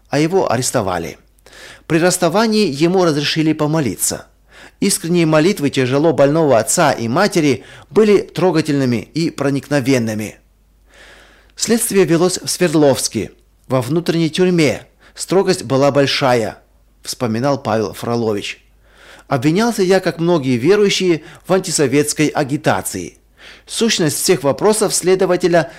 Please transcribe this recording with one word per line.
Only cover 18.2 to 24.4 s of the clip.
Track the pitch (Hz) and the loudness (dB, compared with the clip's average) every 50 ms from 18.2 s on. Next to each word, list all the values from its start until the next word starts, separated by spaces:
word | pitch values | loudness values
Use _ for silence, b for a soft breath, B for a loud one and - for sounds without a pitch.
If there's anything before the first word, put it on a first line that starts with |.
| 117 110 104 101 87 - - - _ _ _ _ B B B B B B B B B | -2 -2 -4 -4 -6 -10 -12 -16 _ _ _ _ B B B B B B B B B
«Обвинялся | B 139 135 117 151 160 196 226 240 214 - 190 | B -4 -2 0 0 0 2 0 0 0 0 0
я, | 175 190 190 | 2 2 0
как | 185 175 - - | 0 -2 -4 -2
многие | 165 170 175 165 131 135 127 | 0 0 0 0 0 0 -2
верующие, | 117 117 165 202 208 208 196 196 - 185 180 165 147 B B B B B | 0 2 2 2 4 2 2 0 0 0 0 0 -2 B B B B B
в | - 180 | -2 -2
антисоветской | 190 185 180 156 - 151 127 127 147 143 147 - - 151 143 | -2 -2 -2 -2 0 0 2 2 2 0 0 0 -2 -2 0
агитации. | - - 151 120 143 147 - 151 110 95 92 - - 95 87 - - _ _ _ _ B B B B B B | 0 -2 -4 -2 -4 -4 -2 -2 -2 -2 -2 -6 -8 -10 -10 -12 -14 _ _ _ _ B B B B B B
Сущность | B - - 226 226 - - 175 151 - | B -6 -2 -2 0 0 0 0 -2 -2
всех | - - - 185 - | 0 0 0 0 2